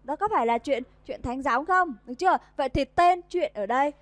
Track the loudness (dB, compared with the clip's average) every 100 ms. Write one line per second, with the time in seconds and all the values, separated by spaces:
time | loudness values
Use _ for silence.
0 | -10 -4 -2 0 0 0 -2 -4 -6 _
1 | -16 -10 -8 -4 -2 -2 2 2 2 -4
2 | -14 -2 0 0 -2 -6 -2 -2 -2 2
3 | 4 2 -2 -4 -4 -4 -2 0 0 -4